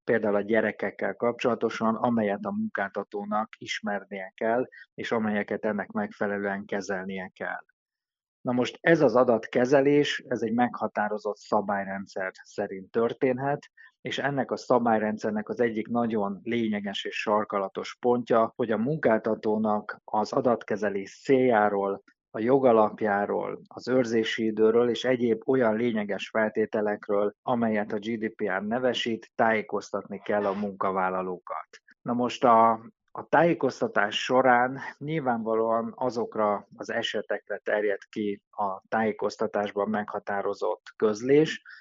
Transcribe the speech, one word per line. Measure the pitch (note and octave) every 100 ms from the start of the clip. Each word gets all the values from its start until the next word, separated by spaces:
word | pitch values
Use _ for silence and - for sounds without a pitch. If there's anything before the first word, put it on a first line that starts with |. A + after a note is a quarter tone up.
például | - A#2 G#2+
a | G2+
gyerekekkel | G2+ A2+ A2 - G#2 - G2+
kapcsolatosan, | - A#2+ A#2 C3 A2+ A#2 - A2+
amelyet | A2 B2 A#2 G#2+ G2+
a | G2+
munkáltatónak | G#2 A2 - G2 G#2 G2 G#2 G2+ G#2 A2 -
ismernie | A#2 - G#2+ G2+ F#2+ G2 F#2+ -
kell, | A2+ A#2+ B2+ - -
és | - C3
amelyeket | A#2 A2 G#2 G2+ G#2
ennek | A2 G#2 F#2+
megfelelően | G#2+ G#2 - G#2 G2+ G2+ G2
kezelnie | G#2 G2+ F#2+ G2 F#2+ F#2+ F#2
kell. | - F2+ F2 D#2 _ _ _ _ _ _ _
Na | B2+
most | B2 A#2+ -
ez | - E3
az | C#3+ A#2
adatkezelés, | B2 A2+ - B2+ B2 C#3+ C#3 C#3+ C#3+ - -
ez | A#2+
egy | A2
meghatározott | A#2 B2 - A2 A2 G#2 G#2+ G#2 G2+
szabályrendszer | - G#2+ G#2 C#3+ C#3 C#3 G2+ - - -
szerint | - - G2+ G2 F#2+
történhet, | A#2+ A#2 C3 C3+ B2 C#3 C#3+ - _ - _
és | - -
ennek | C3+ C#3 A#2
a | G#2
szabályrendszernek | - B2 A#2 A2 G#2+ G#2+ A2+ G#2+ G#2+
az | G#2+
egyik | A#2+ A2 A2+
nagyon | A#2+ A#2+ A2+ G2+ F#2+
lényeges | A2 A#2 A2+ G#2 G2+ G2
és | G#2 -
sarkalatos | - G#2+ G#2 G#2 F#2+ - F#2+ -
pontja, | B2 A#2+ A#2 A#2+ A2+ -
hogy | A2+
a | G#2+
munkáltatónak | A#2+ D#3 C3 A2 A2 G#2+ A2 G#2+ A2 G#2 G#2 -
az | - G#2+ G#2
adatkezelés | - B2+ A2+ - G#2 G#2 G2 F#2+ -
céljáról, | - C3+ B2+ A2 G#2 G2+ G2 G2 - _ _
a | A2+
jogalapjáról, | A2 C#3 B2+ A2+ G#2+ G#2 G#2+ G2+ G2+ G2 G2 G2+ -
az | - -
őrzési | B2+ A#2+ A2+ A2 -
időről | A2 G#2+ A2 A2+ A#2+
és | A2
egyéb | B2 B2+ A#2+ A2 -
olyan | C3 A#2+ G#2+
lényeges | A#2+ A2 G#2 F#2+ -
feltételekről, | A2 G#2+ A2+ G#2+ A2+ G#2 G#2 - G2+ G#2 -
amelyet | - B2 A#2 A2 G#2
a | G#2+
G | G#2 A#2
D | A2
P | - G#2 F#2
R |
nevesít, | G#2 A#2+ B2+ A2+ A#2+ A2 -
tájékoztatni | - A#2 A2 G2 G2+ - G2+ - G2
kell | - G#2+
a | G2+
munkavállalókat. | G2 G#2 F#2+ G2 F#2 F#2 F#2 F#2 F2+ - D#2 - - _ _
Na | -
most | A#2+ B2 -
a, | C3 A2+ A2+ A2+ A2+ - _
a | - A2
tájékoztatás | D3 E3+ E3 C3+ - A#2 A2 G2+ G#2
során | - B2+ C3 B2 B2+ C3+ A#2+ -
nyilvánvalóan | C#3+ D#3+ C3 A#2 A2 A2+ A2+ A2+ A2+ G#2
azokra | B2+ A#2 A2 A2 G#2+ G2+ - -
az | A2
esetekre | A2+ A2+ A2 - G#2 - G#2
terjed | - G#2+ G#2 G2 -
ki | - G#2 G2+ _
a | - G2+ F#2+ -
tájékoztatásban | A#2 A2 G#2 G#2 - G#2+ G#2 G#2 - G2+
meghatározott | G#2+ G#2+ - - G2+ G2+ G2 G2 F#2 - -
közlés, | A2 G#2 B2 C#3+ D#3 - - -